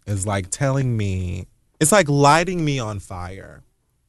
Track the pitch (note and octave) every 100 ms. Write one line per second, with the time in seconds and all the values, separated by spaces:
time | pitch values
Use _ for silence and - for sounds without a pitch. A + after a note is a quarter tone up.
0 | - G2+ G#2 G2 F2+ - C#3 C3+ C3 A2+
1 | G2+ F#2 F2+ F#2 - _ _ - D#3 G#3+
2 | D3+ C#3+ C#3+ D#3+ F3+ F3+ D3+ C3+ G#2+ G#2
3 | - F#2 F2+ F#2+ D2+ D2 _ _ _ _